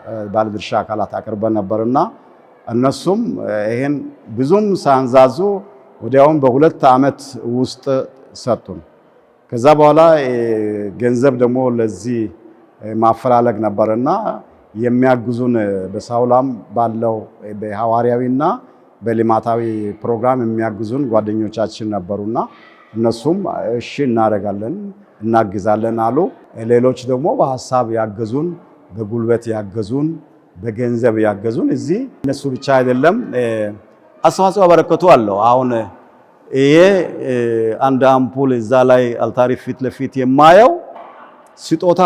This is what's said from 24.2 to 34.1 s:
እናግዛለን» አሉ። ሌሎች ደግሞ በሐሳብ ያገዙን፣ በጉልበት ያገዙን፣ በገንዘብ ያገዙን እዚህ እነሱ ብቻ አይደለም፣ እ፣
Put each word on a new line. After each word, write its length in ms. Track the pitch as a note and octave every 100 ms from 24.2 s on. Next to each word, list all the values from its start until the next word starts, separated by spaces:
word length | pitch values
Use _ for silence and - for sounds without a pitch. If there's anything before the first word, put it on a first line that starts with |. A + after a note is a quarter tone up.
| A2 G#2+ G2+ G2+ A2 F3+ G3+ F#3+ _ _
እናግዛለን» 760 | G#2+ A2+ G#2+ G2 F#2+ G#2+ A2+ A2+
አሉ። 180 | A2+ B2+ F#3+ - - - A2+
ሌሎች 340 | A#2+ B2+ B2+ A#2+
ደግሞ 220 | B2+ D#3 C4
በሐሳብ 520 | D#3 C3 - B2+ A#2
ያገዙን፣ 540 | A2+ A2 G#2 A2 B2+ E3 E3+ - _ _
በጉልበት 540 | F#2 G#2+ A#2 A2+ A#2 A2+
ያገዙን፣ 600 | A2 G2+ A2+ G2 C3 D#3 D#3+ - _ _ -
በገንዘብ 600 | G#2 G#2+ A#2+ A#2+ A#2 A2
ያገዙን 500 | G#2+ G2+ A2 A#2 -
እዚህ 300 | C#3 A#2+ F#3+ C4+ -
እነሱ 260 | C#3 C3+ C#3+
ብቻ 180 | B2+ -
አይደለም፣ 440 | C3+ B2+ B2+ D3 A3 A#3+
እ፣ 120 | B2+ A#2+ A2+ G#2 G2+ _ _ _